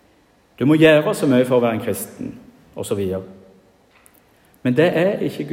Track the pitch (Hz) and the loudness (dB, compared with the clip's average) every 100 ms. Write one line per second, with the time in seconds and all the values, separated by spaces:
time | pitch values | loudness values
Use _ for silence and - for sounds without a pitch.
0 | _ _ _ _ _ _ 127 156 156 151 | _ _ _ _ _ _ 0 4 6 6
1 | 185 202 151 123 123 127 117 110 107 95 | 2 -2 0 2 2 2 0 -2 -6 -8
2 | - - - - - _ _ - - 101 | -10 -12 -14 -14 -20 _ _ -14 -8 -6
3 | 95 95 95 - - _ _ _ _ _ | -4 -6 -10 -20 -20 _ _ _ _ _
4 | _ _ _ _ _ _ 127 123 170 160 | _ _ _ _ _ _ -4 0 0 0
5 | 185 208 170 - 147 | -2 -2 -6 -8 -8